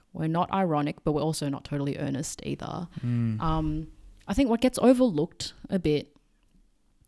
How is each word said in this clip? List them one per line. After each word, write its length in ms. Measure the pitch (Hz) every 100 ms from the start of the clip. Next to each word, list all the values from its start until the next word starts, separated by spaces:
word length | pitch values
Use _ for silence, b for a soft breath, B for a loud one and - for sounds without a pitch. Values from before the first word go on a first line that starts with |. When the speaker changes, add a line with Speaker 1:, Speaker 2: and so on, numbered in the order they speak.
| _
Speaker 1:
We're 160 | 175 160
not 220 | 165 -
ironic, 540 | 196 185 151 147 175
but 80 | -
we're 100 | 147
also 260 | 151 156 143
not 160 | 139
totally 340 | - 147 139 143
earnest 420 | 131 135 - -
either. 440 | - 139 - - 175 -
Speaker 2:
Mm. 360 | 120 120 117 110
Speaker 1:
Um, 480 | 165 160 156 156 156 - - - -
I 80 |
think 160 | 220 269
what 100 | 226
gets 180 | 254 -
overlooked 720 | 240 254 254 151 160 - - - -
a 80 | 190
bit, 380 | 160 147 - _ _ _ _ _ _ _ _ _